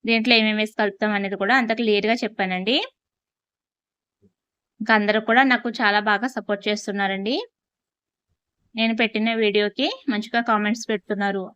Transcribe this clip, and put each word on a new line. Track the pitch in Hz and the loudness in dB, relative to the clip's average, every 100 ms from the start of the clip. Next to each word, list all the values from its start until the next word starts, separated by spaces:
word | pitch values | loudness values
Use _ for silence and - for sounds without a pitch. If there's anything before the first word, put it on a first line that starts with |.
| 220 | 0
దీంట్లో | 226 233 233 | 0 4 4
ఏమేమి | 214 214 | 4 0
వేసి | 214 - | -2 -2
కలుపుతాం | 214 196 214 208 | -2 0 -2 0
అనేది | 196 196 | -2 -2
కూడా | 196 262 | 0 2
అంత | 226 226 | 0 0
క్లియర్గా | 226 208 214 233 | 2 2 2 0
చెప్పానండి. | 240 - 185 180 190 285 508 _ _ _ _ _ _ _ _ _ _ _ _ _ _ _ _ _ _ _ | -2 -4 -4 -2 -2 -2 -2 _ _ _ _ _ _ _ _ _ _ _ _ _ _ _ _ _ _ _
ఇంకా | 214 220 | 2 2
అందరూ | 208 214 220 | 4 0 2
కూడా | 233 269 | 4 4
నాకు | 240 240 226 | 2 -2 -2
చాలా | 214 208 208 | 2 2 2
బాగా | 202 180 - | 0 0 -6
సపోర్ట్ | 202 202 214 | -4 -4 -2
చేస్తున్నారండి. | 208 - 202 196 196 202 302 480 _ _ _ _ _ _ _ _ _ _ _ _ 226 | -4 -4 -4 -2 -2 -2 -4 -6 _ _ _ _ _ _ _ _ _ _ _ _ -2
నేను | 226 226 | -2 0
పెట్టిన | 226 214 226 226 | -2 0 -2 2
వీడియోకి | 214 208 208 - 302 523 - 214 | 2 2 0 -2 -4 -4 -4 -4
మంచిగా | 214 240 233 | -2 -2 0
కామెంట్స్ | 208 208 233 - | 0 0 -4 -4
పెడుతున్నారు. | 214 _ 202 202 196 190 | -6 _ -4 -2 -2 -8